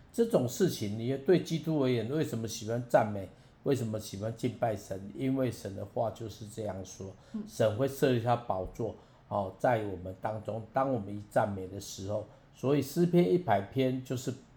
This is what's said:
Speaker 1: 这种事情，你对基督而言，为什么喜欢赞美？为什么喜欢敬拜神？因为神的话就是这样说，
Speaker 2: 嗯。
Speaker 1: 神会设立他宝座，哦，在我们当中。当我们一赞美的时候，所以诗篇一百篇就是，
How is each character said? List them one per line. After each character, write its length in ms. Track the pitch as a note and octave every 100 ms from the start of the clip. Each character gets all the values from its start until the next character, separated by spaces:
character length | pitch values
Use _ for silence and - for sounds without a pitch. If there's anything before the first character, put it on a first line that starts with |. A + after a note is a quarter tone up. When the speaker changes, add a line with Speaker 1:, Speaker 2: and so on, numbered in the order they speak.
| -
Speaker 1:
这 140 | - A#3
种 200 | D#3 A#2+
事 220 | - F3+
情， 300 | - G#2 A2
你 180 | A#2+ C3+
对 260 | - E3+
基 180 | F3 D#3+
督 180 | E3 D#3
而 60 | B2+
言， 180 | A#2+ A2
为 120 | D#3
什 160 | C#3+ A#2
么 80 | A2+
喜 220 | - G#2+
欢 160 | A#2+ B2+
赞 200 | C#3 G#2+
美？ 160 | G2+ F#2 - - -
为 120 | -
什 120 | A#2+ A2+
么 120 | G#2+
喜 200 | - G2
欢 120 | A2 A#2
敬 160 | B2 G#2
拜 180 | A#2+ G#2
神？ 240 | - F#2+ G2+
因 200 | A2 C3
为 160 | C3+ B2+
神 240 | - G2
的 80 | G2
话 280 | G2+ B2 A2
就 180 | G#2+ A2
是 180 | - G#2
这 180 | A2+
样 120 | G#2 F#2
说， 260 | - - G2 - -
Speaker 2:
嗯。 100 | G#3+ G3+
Speaker 1:
神 260 | - A2 G#2
会 100 | C3+
设 240 | C3 C#3
立 100 | B2
他 140 | A#2+ A#2+
宝 300 | - F#2+ F#2
座， 200 | - A2 - - - -
哦， 260 | G#2 F#2+ -
在 240 | C3 A2+ G2+
我 100 | F2
们 180 | F#2 F#2+
当 220 | A2 A2
中。 180 | G#2 A2+ G#2+
当 180 | C3+ C3+
我 60 | A#2+
们 160 | G2+
一 80 | G#2 G2+
赞 200 | B2+ G#2+
美 160 | G2 F#2
的 120 | G2
时 300 | - - F#2+
候， 160 | G#2+ - - -
所 220 | - B2+ C#3+
以 60 |
诗 240 | B2+ F3 F3
篇 260 | F3 F3+
一 60 | F3
百 240 | - G2+ G2+
篇 320 | C3+ C3 C3
就 100 | B2+
是， 200 | B2+ C3 B2+ -